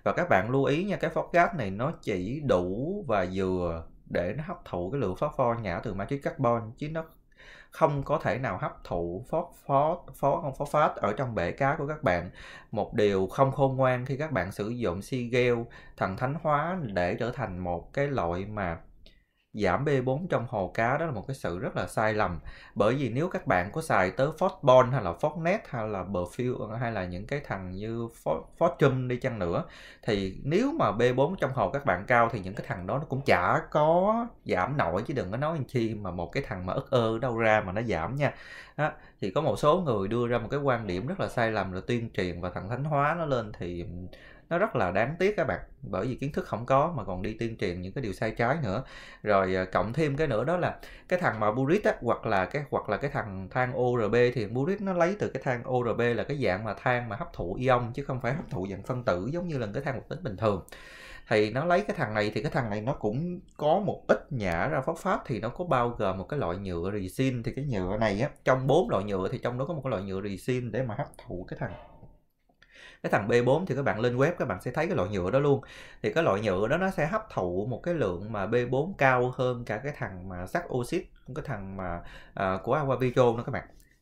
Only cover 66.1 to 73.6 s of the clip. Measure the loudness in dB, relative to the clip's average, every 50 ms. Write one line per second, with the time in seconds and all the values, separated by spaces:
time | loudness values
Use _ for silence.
66.1 | 0 -2 -4 -6 -4 -4 -2 -2 -2 -4 -4 -4 -4 -2 -2 -2 -4 -4 -4 -4
67.1 | -2 0 0 0 0 -2 -4 -6 -6 -4 -4 -2 -2 -2 0 0 0 2 2 2
68.1 | 2 2 0 -2 -4 -2 2 4 4 4 4 4 4 4 4 4 0 -2 0 0
69.1 | 0 0 0 -2 -2 -2 -4 -4 -2 -4 -4 -4 -6 -6 -4 -4 -4 -4 -4 -4
70.1 | -6 -4 -4 -4 -6 -6 -2 -2 -2 -2 -2 -2 -4 -2 -2 -2 -4 -6 -6 -8
71.1 | -10 -16 -14 -10 -10 -10 -10 -10 -8 -8 -8 -8 -8 -10 -16 -20 -20 -20 -20 -20
72.1 | -20 -20 _ _ _ _ _ _ _ _ _ _ -20 -20 -20 -20 -12 -8 -4 0
73.1 | 2 2 2 4 4 4 6 6 4 2